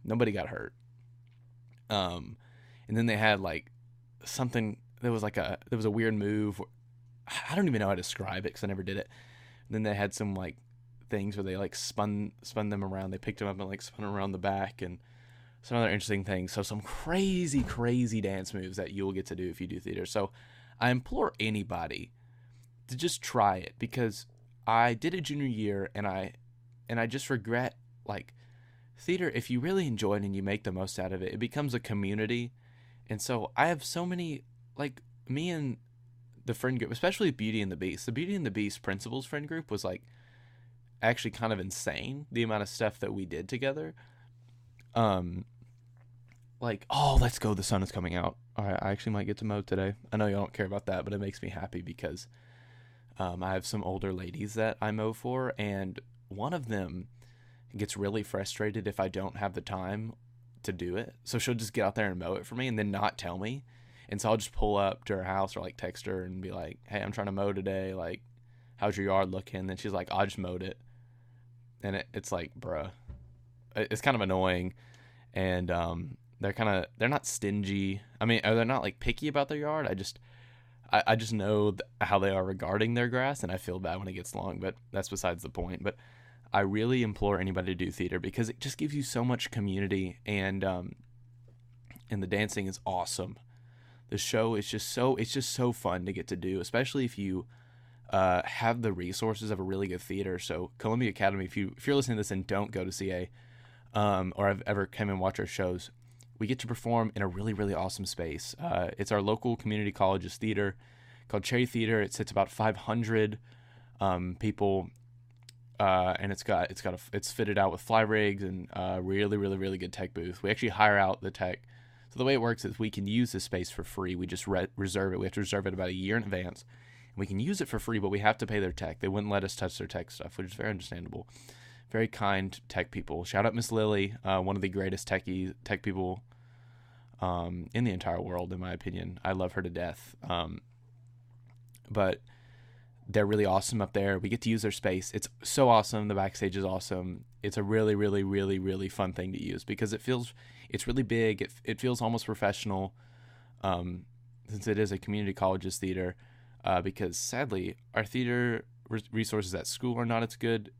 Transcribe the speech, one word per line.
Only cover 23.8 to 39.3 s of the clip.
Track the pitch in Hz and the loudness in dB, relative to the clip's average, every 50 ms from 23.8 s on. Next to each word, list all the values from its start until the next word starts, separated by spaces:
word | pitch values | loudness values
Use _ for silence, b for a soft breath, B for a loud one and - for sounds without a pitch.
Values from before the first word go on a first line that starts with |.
| 117 113 - 127 120 113 101 - - - - - - - - - - | -8 -4 0 0 0 0 0 -4 -14 -18 -20 -20 -20 -20 -20 -6 0
I | 110 110 117 117 120 117 | 4 6 6 6 6 4
did | 113 - 170 175 | 2 0 -2 -2
it | 185 | -2
junior | 151 143 147 147 139 | -4 -4 -4 -2 -2
year | 131 117 107 107 101 101 98 98 - - | -2 -2 0 0 0 0 -2 -4 -4 -4
and | 104 101 | -4 -2
I, | 101 95 95 95 - - - - - - - - - - - - - | -2 -2 -2 -4 -6 -8 -14 -20 -20 -20 -20 -20 -20 -20 -20 -8 -4
and | 120 117 | 0 0
I | 113 | 0
just | 113 123 131 - - | 0 -2 -6 -2 -2
regret, | 139 117 98 113 117 120 127 - - - - - - - - | -2 -2 0 0 0 0 0 -2 -4 -8 -20 -20 -20 -14 -8
like, | - 104 95 - - b b b b b b b b b b b b b - | -8 -6 -6 -8 -12 b b b b b b b b b b b b b -8
theater, | - - 180 180 180 160 | -2 0 0 2 2 0
if | - - - - | 0 0 -2 0
you | 127 123 | -2 0
really | 123 175 190 196 175 | 2 2 2 2 2
enjoy | 143 113 101 107 98 101 | 2 0 0 2 2 2
it | 104 101 | 2 0
and | 98 98 | -2 -2
you | 98 | -2
make | 95 98 101 107 - | 0 0 -2 0 -2
the | 104 | -4
most | 92 92 95 92 - - | -2 -2 -4 -4 -4 -4
out | 92 92 | -2 -2
of | 95 92 | -2 -2
it, | 92 - | -4 -4
it | - 104 | -2 -2
becomes | 117 120 - 147 147 139 | -4 -2 -2 -2 -2 0
a | 120 120 | -2 -2
community. | 120 - 110 101 101 95 101 107 107 107 123 120 120 120 b b b b b b b b b b b - | -2 -2 -2 0 0 0 0 0 0 0 0 -2 -2 -6 b b b b b b b b b b b -8
And | 107 104 | -6 -4
so | - - 127 113 104 - - | -2 -2 -2 -2 -2 -2 2
I | - 143 165 | 4 4 4
have | 175 147 - | 4 0 -4
so | - - 170 175 | -6 -4 -4 -2
many, | 180 180 180 175 165 147 127 - - - - - - - | -2 -2 -4 -4 -6 -6 -8 -10 -18 -20 -20 -20 -20 -6
like, | - 143 143 127 - - - - - - - | -6 -6 -6 -6 -10 -20 -20 -20 -20 -6 -4
me | 127 143 165 180 | -2 -2 0 0
and | 175 156 147 131 117 - - _ - - - - - - - - - - - | -2 -2 -2 -4 -6 -8 -12 _ -20 -20 -20 -20 -20 -20 -20 -20 -20 -10 -6
the | - 117 | -6 -4
friend | - - 127 131 | 0 0 0 0
group, | 120 110 - | 0 -2 -2
especially | 120 - - 180 190 - 220 170 | -2 0 0 0 2 4 2 2
Beauty | 131 - 110 110 110 110 | 2 2 -2 0 2 0
and | 101 95 | 0 0
the | 90 | -2
Beast. | 73 92 95 73 - - | -2 -2 -4 -4 -4 -6
The | - | -4
Beauty | 113 135 170 185 202 | -4 -2 -2 -2 -2
and | 196 156 | -2 -2
the | 117 | -2
Beast | 95 110 104 101 - - | 0 0 -2 -2 -2 -4
principals | - 98 95 95 - 110 120 135 131 | -4 -4 -4 -4 -6 -6 -6 -8 -6
friend | - | -6